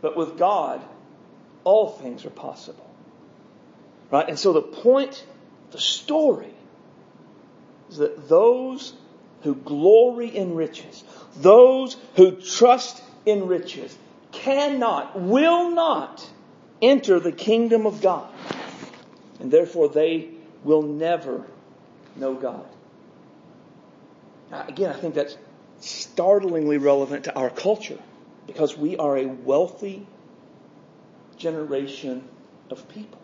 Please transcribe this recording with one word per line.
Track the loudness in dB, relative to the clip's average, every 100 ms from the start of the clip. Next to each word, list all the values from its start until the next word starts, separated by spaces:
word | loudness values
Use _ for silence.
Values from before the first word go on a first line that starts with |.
But | -6 -4
with | -6 -2
God, | 0 0 -4 -8 -14 -20 -20 -20 -20 -20 -20 -8
all | 2 2 2
things | -6 -16 -14 -18
are |
possible." | -16 -16 -16 -20 -20 -20 -20 -20 -20 -20 -20 -20 -20 -20 _ -20 _ -4
Right? | -2 -2
And | -2
so | 0
the | 0
point, | -2 -2 2 2 0 -10 -20 -20 -20 -20 -20
the | -6
story, | -4 -4 -4 0 2 0 -4 -20 -20 _ -20 -20 -20 _ -20 -20 -20 _ -20 -20 -20
is | -6
that | -6 -6 2
those | 4 4 2 -4 -12 -16 -20 -20 -20 -20 -10
who | -8 -8
glory | -8 0 6 6 6 0 -8
in | -6 -8
riches, | -6 -8 -10 -20 -20 -20 -20 -20 0
those | 8 10 10 8 -4 -10 -10 6
who | 6 6
trust | -10 2 4 4 2 -16 -20 -6 -2
in | -2 -2
riches, | -4 -6 -14 -16 -18 -20 -20 _
cannot, | -10 -4 -2 -2 -2 -2 -2 -6 -8
will | 0 2 4 2 0
not | -2 -2 -2 -6 -16 -20 -20 -20 -20 -20 0
enter | 2 4 4 2
the | 2
kingdom | -6 -2 0 2 2 0
of | 0
God. | -2 -2 -8 -18 -12 -12 -12 -18 -20 -20 -20 -20 -20 -16
And | 2
therefore | 2 2 0 0
they | 2 0 -2 -8 -20 -20 -14
will | 0 0
never | 0 -4 -4 -4 -6 -12 -12 -20 -20 -20 _ -20 -20 -10
know | -8
God. | -6 -8 -10 -18 -20 _ _ -20 _ -20 -20 -20 -20 -20 -20 _ _ -20 _ -20 -20 -20
Now, | -16 -16
again, | -6 -6
I | -6
think | -8 -6
that's | -6 -8 -20 -20 -20 -20
startlingly | -18 -14 -10 -2 4 4 2 -2 0 0
relevant | 2 2 0 -6 -8
to | -6
our | -6
culture | -4 -2 -2 -4 -16 -18 -20 -20 -20 -20
because | -4 -4 -2
we | -6 -2
are | -2 -2
a | -4
wealthy | -8 -2 0 0 -4 -12 -12 -18 -20 -20 -20 -20 -20 -20 -20 -20 -20 _ -20 -20 -10
generation | -8 -8 -6 -6 -6 -12 -12 -12 -14 -20 -20 -20 _
of | -18 -18
people. | -20 -20 -20